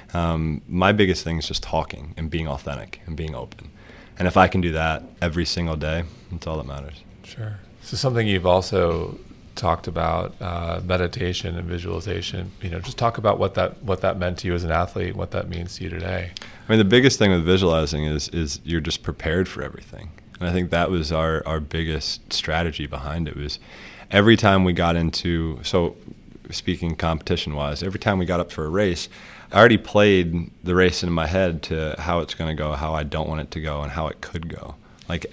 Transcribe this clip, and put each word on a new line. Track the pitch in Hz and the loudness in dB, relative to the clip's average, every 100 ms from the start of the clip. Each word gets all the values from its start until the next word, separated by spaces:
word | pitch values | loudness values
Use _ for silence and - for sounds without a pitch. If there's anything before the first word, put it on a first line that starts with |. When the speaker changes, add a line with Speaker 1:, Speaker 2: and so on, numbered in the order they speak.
| - | -8
Speaker 1:
um, | 87 85 82 80 76 - | -2 0 0 0 -4 -4
my | 87 95 | 2 4
biggest | 107 95 85 | 6 4 2
thing | 82 82 | -2 -4
is | - | -4
just | 73 | -6
talking | - 80 76 - 73 - | -4 -4 -4 -8 -14 -8
and | 80 | -6
being | 82 78 | -4 -4
authentic | 65 - 67 53 - 85 | -6 -8 -10 -12 -16 -10
and | 78 | -8
being | 80 | -8
open. | 64 65 - - - - - - - | -8 -12 -16 -20 -20 -20 -20 -18 -2
And | 90 | 2
if | 95 | 6
I | 92 | 6
can | 95 | 6
do | 87 | 0
that | 80 80 78 - - | 0 0 -2 -6 -4
every | 87 80 | -2 0
single | 82 - 82 78 | -2 -2 -2 -2
day, | 76 80 80 - - | -2 -2 -4 -10 -14
that's | 85 82 | -10 -8
all | 80 | -8
that | 64 | -8
matters. | 69 69 73 - - | -10 -12 -16 -20 -20
Speaker 2:
Sure. | - - 107 101 - - | -18 -12 -12 -12 -16 -20
So | - 101 | -10 -4
something | 135 117 107 | 0 2 2
you've | 95 90 | 2 4
also | 90 92 92 87 82 87 - - - - | 4 4 2 2 0 -4 -10 -16 -20 -18
talked | - 85 85 - | -4 -2 -2 -2
about, | 85 82 85 90 - | -2 0 -2 -4 -8
uh, | 92 85 85 85 | -8 -6 -4 -6
meditation | 90 92 87 - 90 90 87 87 | -2 0 -2 -2 -4 -4 -6 -6
and | 87 | -6
visualization. | 87 90 87 87 90 - 92 92 - | -6 -6 -6 -6 -6 -6 -8 -8 -10
You | 95 | -8
know, | 87 | -8
just | 87 - | -8 -2
talk | 117 - | -2 0
about | 107 92 | 2 2
what | 98 | 2
that, | 95 90 - | 0 -2 -2
what | - 92 | -4 0
that | 92 92 | 0 0
meant | 90 90 | -2 -4
to | 92 | -2
you | |
as | 87 | -2
an | 85 | 0
athlete, | 82 90 - 90 95 | 0 0 -4 -6 -6
what | 92 | -6
that | 95 92 | -4 -6
means | 87 87 - | -6 -8 -8
to | |
you | 87 | -8
today. | 87 87 90 87 - - - - | -6 -6 -6 -6 -10 -14 -12 2
Speaker 1:
I | |
mean, | 110 | 4
the | |
biggest | 98 123 131 - | 8 8 6 6
thing | 104 | 4
with | 90 | 4
visualizing | 80 95 92 80 76 76 | 4 4 4 4 2 -2
is, | 76 76 - | -2 -2 -4
is | 85 78 - | -4 -4 -6
you're | - 82 | -4 -4
just | 78 - | -2 -4
prepared | - 76 80 85 90 | -6 -6 -2 0 0
for | - | -4
everything. | 67 - - - - - - - | -10 -10 -16 -16 -16 -18 -20 -6
And | 87 | -2
I | |
think | 90 90 | 0 2
that | 85 87 | 2 2
was | 90 78 | 2 0
our, | 80 80 80 - | 0 2 0 -2
our | 80 | -4
biggest | 73 80 80 76 - - - | -4 -4 -4 -4 -6 -10 -8
strategy | - - 78 85 73 71 | -6 -2 -2 -2 -4 -8
behind | 71 71 82 78 | -8 -6 -4 -4
it, | 69 | -6
was | 71 - - - - - - | -8 -10 -14 -20 -20 -20 0
every | 101 104 110 | 6 8 8
time | 107 95 | 8 6
we | 92 | 4
got | 87 85 | 4 2
into, | 85 82 - 87 85 82 69 | 2 2 0 -2 0 -2 -6
so | - 92 85 - - - - - - | 0 2 2 -2 -14 -20 -20 -20 -14
speaking | - - 87 85 | -8 -4 -2 -2
competition-wise, | 80 82 80 - 87 - 73 71 76 | -2 -2 -2 -2 -2 -2 -4 -4 -4
every | 95 95 | -6 -4
time | 104 95 | 0 0
we | 87 | 0
got | 87 | 0
up | 85 | -2
for | - 78 | -4 -2
a | |
race, | 90 104 85 - - - - - | 0 2 0 -6 -14 -20 -20 2
I | 98 | 8
already | 120 110 | 10 8
played | - 104 104 95 85 85 82 - | 4 4 6 6 4 -2 -6 -8
the | 87 | 0
race | 90 92 - | 4 4 4
in | 90 | 0
my | 85 78 | 0 0
head | 95 92 85 | 2 2 0
to | - 80 78 76 | -4 -4 -4 -4
how | 80 85 | -2 -2
it's | 76 | -2
gonna | - 80 | -4 -6
go, | 76 76 | -4 -4
how | 73 76 | -4 -4
I | 80 | -4
don't | 73 76 78 | -4 -4 -4
want | 78 | -6
it | 71 | -6
to | 82 | -8
go, | 78 73 | -6 -6
and | 73 | -6
how | 76 78 | -6 -6
it | - | -8
could | - 87 82 | -10 -10 -10
go. | 73 - - - - - | -12 -14 -18 -20 -18 -8
Like, | 85 - | -8 -6